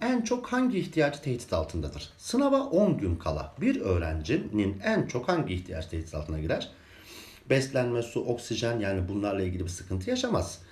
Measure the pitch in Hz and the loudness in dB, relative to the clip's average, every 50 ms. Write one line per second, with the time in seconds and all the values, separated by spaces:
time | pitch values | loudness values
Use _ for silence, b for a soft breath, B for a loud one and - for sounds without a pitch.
0 | 214 254 254 233 226 - 247 247 254 - 254 254 262 240 196 180 151 - - 160 | 0 0 2 2 2 0 -2 -2 -2 -2 0 2 2 2 2 0 -2 0 2 2
1 | 147 143 143 - - 139 123 117 - - 90 82 80 - - 82 76 - - - | 2 2 2 -2 -4 -4 -4 -4 -2 -2 0 0 0 -2 -2 -4 -4 -4 -6 -10
2 | - - - - - - 233 254 285 277 277 269 269 - 165 185 208 185 143 101 | -12 -14 -14 -14 -6 0 2 4 4 6 4 4 2 2 4 4 6 6 4 2
3 | 101 90 85 - - 80 76 76 73 - - 131 185 254 294 226 - 98 90 85 | 2 0 0 0 -2 -2 -2 -2 -4 -8 -6 -2 0 0 2 2 2 2 2 2
4 | 82 80 80 78 76 104 139 190 - - 104 104 101 98 95 - - 214 220 180 | 2 0 -2 -2 0 0 0 0 0 0 0 2 2 2 0 -2 -2 0 0 2
5 | - - - 127 - - 180 165 131 - 92 92 - - 87 80 - - - 82 | 0 0 -2 -2 0 2 2 2 2 0 -2 -4 -4 -6 -8 -8 -8 -6 -6 -6
6 | 78 - - 78 78 - 80 78 76 82 151 - - - B B B B B B | -6 -6 -6 -6 -4 -4 -4 -2 0 0 0 0 -2 -6 B B B B B B
7 | B B B B B B B B B - 135 135 131 - - 127 123 120 117 117 | B B B B B B B B B 2 4 4 4 2 0 0 2 2 2 0
8 | 113 - - 117 - 123 117 - - - 113 101 120 117 120 113 104 98 95 92 | -2 -2 -2 -2 -2 0 -2 -2 -4 -4 -4 -2 0 0 0 0 0 0 0 0
9 | 90 90 98 101 101 104 98 98 92 92 90 90 90 85 - - - - 95 95 | 0 0 0 -2 0 0 0 0 0 0 -2 -2 -4 -6 -6 -8 -6 -4 -4 -2
10 | - 240 254 254 262 240 202 98 - - - - B B | 0 0 0 0 0 2 2 0 0 -2 -6 -12 B B